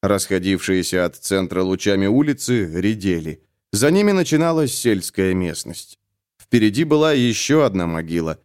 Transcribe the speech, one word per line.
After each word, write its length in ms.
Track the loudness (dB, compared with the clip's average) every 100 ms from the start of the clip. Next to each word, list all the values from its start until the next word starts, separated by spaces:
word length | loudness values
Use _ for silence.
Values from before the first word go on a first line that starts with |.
Расходившиеся 1040 | 0 0 0 -2 0 -2 0 -2 0 0 -2
от 100 | -4
центра 460 | -2 -2 -2 -2
лучами 440 | -2 -2 0 0 2
улицы 640 | 2 2 -2 -2 -2 -2
редели. 680 | -2 -2 -2 -2 -2 -4 -12 _ _ _
За 180 | 0 2
ними 220 | 4 2
начиналась 640 | 2 0 0 0 0 -2
сельская 580 | -2 0 0 -2 -2 0
местность. 680 | 0 -2 -6 -12 -14 -16 -20 _ _ _ _
Впереди 460 | 0 2 4 2
была 280 | 2 2 4
еще 500 | 2 2 0 0 2
одна 240 | 2 0 -2
могила. 520 | -4 -4 -2 -2 -6